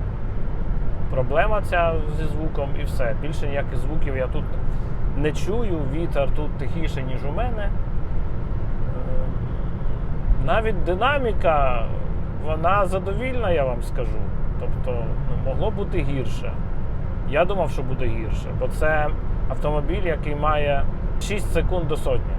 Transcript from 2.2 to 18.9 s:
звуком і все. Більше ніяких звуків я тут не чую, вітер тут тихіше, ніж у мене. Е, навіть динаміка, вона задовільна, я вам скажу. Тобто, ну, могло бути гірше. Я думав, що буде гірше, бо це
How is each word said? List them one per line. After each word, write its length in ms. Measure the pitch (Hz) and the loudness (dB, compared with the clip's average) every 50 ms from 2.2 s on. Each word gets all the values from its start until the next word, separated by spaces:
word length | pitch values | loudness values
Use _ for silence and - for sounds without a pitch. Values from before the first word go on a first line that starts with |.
| 156 | 0
звуком 440 | 151 147 151 160 156 - - 139 - - - | 0 0 0 -2 -2 -2 -2 -2 -2 -2 -2
і 20 | - | -2
все. 320 | - - - 123 117 113 - | 0 0 0 0 0 0 -2
Більше 260 | 143 143 135 - 165 | -2 -2 -2 -2 -2
ніяких 300 | 143 139 143 131 - - | 0 -2 -2 -2 -2 -2
звуків 400 | - - - - - - 120 131 | 0 0 0 2 2 2 2 2
я 100 | 131 127 | 0 -2
тут 160 | 123 - 123 - - - - - - - - - - - - - - - | 0 0 -2 -2 0 0 0 0 0 0 0 0 0 0 0 0 2 2
не 140 | 139 147 156 | 2 0 0
чую, 460 | 147 - - 185 208 240 240 - 170 156 143 - - | 0 0 0 0 2 2 0 0 0 0 -2 -2 -2
вітер 360 | 170 170 - - 147 135 139 - | -2 -2 0 0 0 2 2 2
тут 220 | 151 151 143 - | 2 0 0 -2
тихіше, 460 | - - 127 - 165 - - - 131 127 | -2 -2 -2 -2 0 0 -2 -2 -2 -2
ніж 220 | 131 - - - | -2 -2 -2 -2
у 60 | - | -2
мене. 320 | - 208 240 - 208 208 202 | -2 -2 -2 -2 -2 -2 -2
Е, 60 | 208 196 190 - - - - - - - - - - - - - - - - - - - - - - - - - - - - - - - - - - - - - - - - - - - - - - - - - - - - 135 | 0 0 0 0 0 0 0 0 0 0 0 0 0 0 0 -2 -2 -2 -2 0 0 0 0 0 0 0 0 0 0 2 2 2 2 0 -2 -2 -2 -2 -2 -2 -2 -2 0 0 0 0 0 0 0 0 2 4 4 4 4 4
навіть 380 | 160 180 220 220 220 214 175 147 | 4 4 2 2 2 2 2 2
динаміка, 1000 | 165 185 190 233 277 285 277 247 226 202 - - 170 156 147 139 131 123 117 113 - - - - - - - - - - - - | 2 2 2 2 2 2 2 0 0 2 2 4 4 4 4 4 4 4 2 2 0 0 0 0 0 0 -2 -2 -2 -2 -2 -2
вона 400 | 156 156 156 160 175 196 208 196 | -2 0 0 2 2 2 4 2
задовільна, 680 | 175 190 190 185 196 196 226 247 254 - 247 220 190 | 2 0 -2 -2 -2 -4 -2 -2 -2 -2 0 0 2
я 120 | 175 151 139 | 2 2 2
вам 180 | 127 123 - | 0 -2 -2
скажу. 380 | - - - - - - - - - - - - - - - - | -2 -2 -2 -2 -2 0 0 0 0 0 0 0 0 0 0 0
Тобто, 420 | 123 123 - - - 131 123 - - 143 - - - - | 0 0 0 0 0 -2 -2 -2 -2 -2 -2 -2 0 0
ну, 220 | - - - 135 | 0 0 0 -2
могло 200 | 131 135 - 214 | 0 0 0 0
бути 260 | 208 202 202 - 165 170 | 0 -2 -2 -2 -2 0
гірше. 500 | 143 139 139 135 123 110 - - 120 113 - - - - - - - - - - - - - - - - | 0 0 0 0 0 -2 -2 -2 -2 -2 -2 -2 -2 -2 -2 -2 -2 -2 -2 -4 -4 -4 -4 -4 -2 0
Я 160 | 135 151 180 | 0 2 2
думав, 240 | 196 202 190 160 135 | 2 2 0 0 0
що 120 | - - | -2 -2
буде 240 | - 123 127 131 127 | -2 -2 -2 0 0
гірше, 420 | 110 113 113 110 110 - - - 156 156 - | 0 0 0 -2 -2 -2 -2 -4 -4 -4 -2
бо 80 | 127 | -2
це 400 | 123 - - 156 151 | -2 0 0 0 2